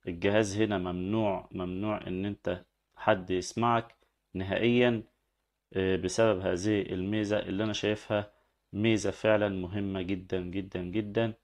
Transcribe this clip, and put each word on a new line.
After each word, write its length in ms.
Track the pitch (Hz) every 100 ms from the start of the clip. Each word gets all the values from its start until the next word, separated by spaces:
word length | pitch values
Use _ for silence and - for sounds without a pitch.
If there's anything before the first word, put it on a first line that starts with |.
| -
الجهاز 520 | 85 98 104 104 101
هنا 180 | 110 98
ممنوع، 680 | 90 90 92 110 107 92 -
ممنوع 540 | 98 90 92 107 104 92
إن 180 | 92 101
أنت 380 | 101 - 92 - _ _ -
حد 340 | - 107 87
يسمعك 640 | 92 90 - 117 117 - _ _ _ _
نهائيًا. 800 | 92 95 95 117 120 123 113 - _ _ _ _ _ _
آه، 220 | 95 95 92
بسبب 440 | 90 - 113 95
هذه 420 | 95 87 104 104
الميزة 560 | - 92 95 107 104 104
اللي 260 | - 95
أنا 80 | 110
شايفها 600 | 107 104 107 - 104 104 _ _ _ _
ميزة 380 | 98 110 110 98
فعلًا 380 | - 113 107 101
مهمة 540 | 95 87 101 98 95
جدًا، 380 | 90 95 95 92
جدًا، 420 | 90 92 95 90
جدًا. 520 | 90 104 104 107 113 107